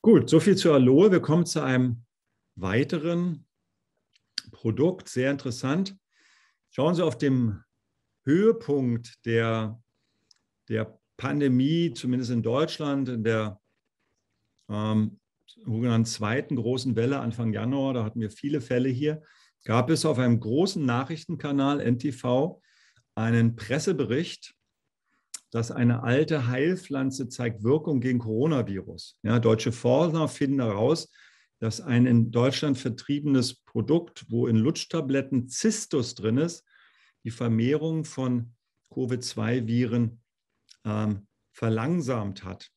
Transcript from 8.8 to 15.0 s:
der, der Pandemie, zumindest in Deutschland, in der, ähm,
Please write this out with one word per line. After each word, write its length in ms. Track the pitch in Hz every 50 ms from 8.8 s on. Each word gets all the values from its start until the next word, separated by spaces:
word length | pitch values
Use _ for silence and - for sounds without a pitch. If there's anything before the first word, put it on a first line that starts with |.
| 131 123 117 117 120 - - _ _
der, 560 | 117 113 113 113 113 113 113 110 107 110 117 _ _ _ _ _ _ _ _ _ _ _ _ _ _ _ _ _ _
der 280 | 113 110 110 - - _ _ _ _
Pandemie, 760 | - - 139 143 147 143 139 127 123 131 143 160 170 170 170 120
zumindest 380 | - - 127 127 127 127 113
in 140 | 123 117 110
Deutschland, 640 | 113 117 139 156 160 - - 156 143 139 139 135 123
in 160 | 123 113 107
der, 360 | 113 113 110 107 107 101 _ _ _ _ _ _ _ _ _ _ _ _ _ _ _ _ _ _ _ _ _ _ -
ähm, 500 | 104 104 107 107 110 110